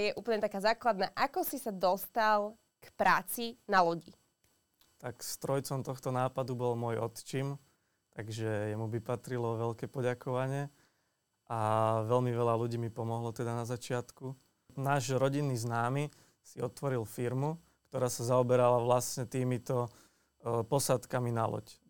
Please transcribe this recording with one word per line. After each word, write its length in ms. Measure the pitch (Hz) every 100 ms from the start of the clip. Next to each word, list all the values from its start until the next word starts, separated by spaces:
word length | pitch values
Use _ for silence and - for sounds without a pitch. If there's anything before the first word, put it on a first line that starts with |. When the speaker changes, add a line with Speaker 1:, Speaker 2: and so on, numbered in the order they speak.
Speaker 1:
je 160 | 208 -
úplne 240 | 220 214
taká 240 | 214 196
základná. 480 | 208 226 240 190 190
Ako 320 | - 262 370
si 160 | 330 269
sa 160 | 233 190
dostal 800 | 185 196 - 240 214 214 208 226 _ _
k 80 | - -
práci 640 | 247 165 - - 233 - -
na 160 | 190
lodi? 320 | 170 170 - - _ _ _ _ _ _ _ _
Speaker 2:
Tak 240 | 127 117
strojcom 640 | - - - 135 131 135
tohto 240 | 131 127 135
nápadu 480 | 127 131 - 127 123
bol 160 | 123
môj 240 | 117 120 110
otčim, 560 | 113 - - 135 139 139 _ _ _ _ _ -
takže 560 | 107 110 110 107 107
jemu 160 | 107 110
by 160 | 113
patrilo 560 | 113 123 - 123 117 113
veľké 320 | 117 113 120
poďakovanie. 800 | 139 123 123 131 127 131 139 143 - _ _ _ _ _ _ -
A 80 | 113 107 110 110 113 110
veľmi 240 | 123 123
veľa 240 | 117 120
ľudí 240 | 113 120 117
mi 160 | 117
pomohlo 400 | 117 113 113 117
teda 160 | 107 117
na 160 | 117 117
začiatku. 720 | 120 - 123 - - 131 135 _ _ _ -
Náš 400 | 135 143 123 127
rodinný 400 | 135 143 143 123
známy 480 | 117 117 120 139 151 - _ _ -
si 160 | 127
otvoril 400 | 123 - 143 127
firmu, 560 | 107 - 120 131 147 165 - _ _
ktorá 160 | 131 123
sa 160 | -
zaoberala 560 | 120 127 123 127 123 123
vlastne 480 | 120 123 - - 120
týmito, 640 | 131 127 123 - 127 120 - - _ _ _ 117
e, 160 | 117
posádkami 720 | 110 143 - 127 - 127 120
na 160 | 117 113
loď. 240 | 110 - - _